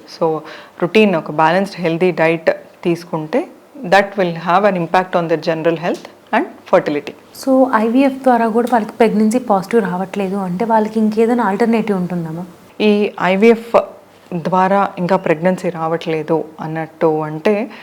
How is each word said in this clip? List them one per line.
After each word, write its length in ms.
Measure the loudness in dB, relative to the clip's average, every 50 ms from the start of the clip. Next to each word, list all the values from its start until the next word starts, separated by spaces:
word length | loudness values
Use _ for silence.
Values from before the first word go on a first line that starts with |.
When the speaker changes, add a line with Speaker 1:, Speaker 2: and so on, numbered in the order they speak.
| -14 -16 -8 -4
Speaker 1:
So 200 | -2 -2 -2 -4 -6 -12 -18 -20 -20 -18 -10 -6 -4
రొటీన్ 340 | 0 2 4 4 4 2
ఒక 140 | 0 -4 -4
బ్యాలెన్స్డ్ 460 | -2 2 2 2 2 2 -2 -4 -6
హెల్దీ 340 | -6 -4 -2 -2 0 0 0
డైట్ 400 | 2 2 2 2 0 0 0 -2 -2 -2 -4 -20 -14 -6 -4
తీసుకుంటే 640 | -2 -2 -2 -4 -8 -8 -8 -6 -4 -4 -4 -4 -4 -10 -20 -20 -20 -18 -12 -4
that 220 | 2 2 2 2 2 -2 -2
will 140 | -2 -2 -2
have 380 | -4 -2 0 2 4 4 2
an 60 | 0
impact 380 | 0 -2 0 0 0 0 0 0
on 80 | -2 0 0
their 140 | -2 -2 -2 -2
general 260 | -2 0 0 0 -2
health 280 | 0 -2 -4 -6 -6 -8 -16 -20 -20 -8 -2 0
and 80 | 0 0
fertility. 680 | -2 -6 -16 -4 2 2 2 2 2 -4 -6 -6 -8 -12 -16 -18 -20 -18 -8 -2
Speaker 2:
So 260 | 2 4 4 4 4 2
ఐవీఎఫ్ 480 | 0 0 2 2 2 2 2 0 0 0
ద్వారా 260 | 2 2 2 2 0
కూడా 200 | 0 0 0 2 0
వాళ్ళకి 200 | 0 0 0 0
ప్రెగ్నెన్సీ 460 | 2 2 2 4 2 2 2 2 0
పాజిటివ్ 440 | 0 0 0 0 0 0 0 0 0
రావట్లేదు 540 | 0 -2 -4 -4 -4 -4 -4 -4 -4 -4
అంటే 280 | -4 -4 -4 -4 -4 -2
వాళ్ళకి 340 | 2 2 2 2 0 0 0
ఇంకేదైనా 460 | 0 0 2 2 2 2 2 2 0
ఆల్టర్నేటివ్ 540 | 0 0 0 2 2 2 0 0 0 -2 -2
ఉంటుందా 320 | -2 -4 -4 -6 -6 -6
మ్యామ్? 520 | -8 -10 -10 -12 -14 -20 -20 -16 -6 0 2
Speaker 1:
ఈ 280 | 2 4 2 2 -2 -2 -2 0
ఐవీఎఫ్ 540 | 0 2 4 6 4 4 4 2 0 2 2 2 0 -6 -20 -20 -20 -20 -20 -16 -10 -8
ద్వారా 540 | -6 -4 -2 0 2 2 2 2 2 0 0 -2 -4
ఇంకా 180 | -2 0 0
ప్రెగ్నెన్సీ 540 | 0 2 0 -2 0 0 0 0 -2 -4 -6
రావట్లేదు 760 | -6 -4 -4 -4 -4 -4 -4 -4 -4 -4 -2 -2 -2 -2 -2 -4 -10 -12
అన్నట్టు 640 | -10 -8 -6 -6 -8 -8 -6 -2 0 0 0 0 -2
అంటే 480 | -4 -6 -2 0 0 0 0 -2 -6 -10 -16